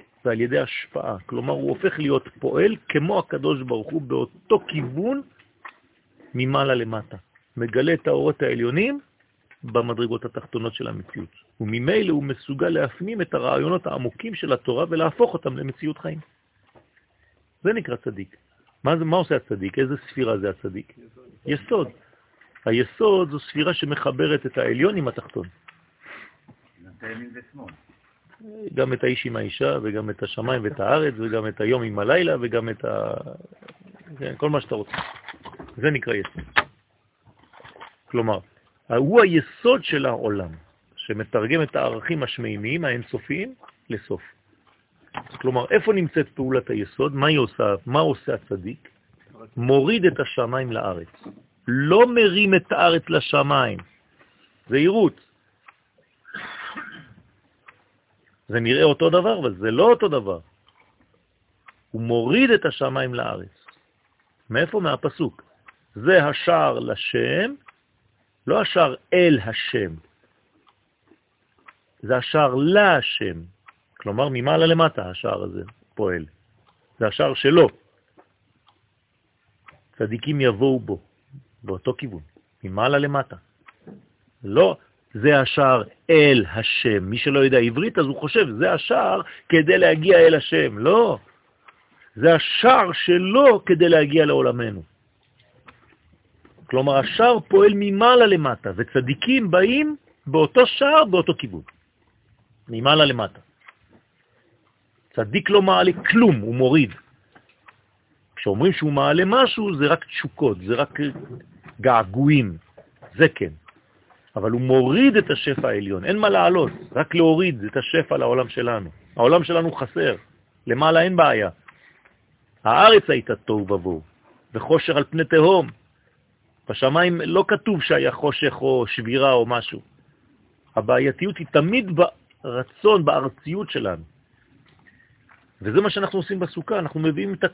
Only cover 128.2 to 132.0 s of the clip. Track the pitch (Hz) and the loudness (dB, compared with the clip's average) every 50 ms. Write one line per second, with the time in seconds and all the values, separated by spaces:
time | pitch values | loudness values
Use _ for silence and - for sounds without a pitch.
128.2 | 143 147 135 - 151 139 - - 127 135 131 127 123 117 - - 113 117 123 135 | -4 -4 -4 -2 -4 -4 -4 -2 -2 0 0 0 0 -4 -6 -8 -6 -4 -2 2
129.2 | 135 139 131 120 117 117 120 117 113 - - - - _ _ _ _ _ _ _ | 2 4 4 2 2 0 -2 -4 -6 -8 -14 -16 -18 _ _ _ _ _ _ _
130.2 | _ _ _ _ _ _ _ _ _ _ - 110 104 110 127 123 135 139 135 - | _ _ _ _ _ _ _ _ _ _ -6 -4 0 0 0 2 2 0 -2 -4
131.2 | 180 202 190 - 165 - - 151 151 170 220 262 220 190 170 147 | -6 -6 -6 -8 -6 0 0 2 2 2 0 -2 -2 -2 2 2